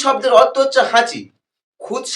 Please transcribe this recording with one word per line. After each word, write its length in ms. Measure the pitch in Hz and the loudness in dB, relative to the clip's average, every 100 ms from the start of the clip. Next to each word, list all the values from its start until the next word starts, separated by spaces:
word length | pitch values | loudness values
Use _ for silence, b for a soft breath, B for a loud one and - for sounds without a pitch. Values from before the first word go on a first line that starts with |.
শব্দের 300 | 269 - 254 226 | -4 -2 2 4
অর্থ 140 | 254 269 | 4 2
হচ্ছে 180 | 269 254 208 | 0 0 2
হাঁচি, 300 | 226 233 120 95 _ _ _ _ _ | 0 0 -6 -16 _ _ _ _ _
খুদ 220 | - 247 - | -12 -10 -8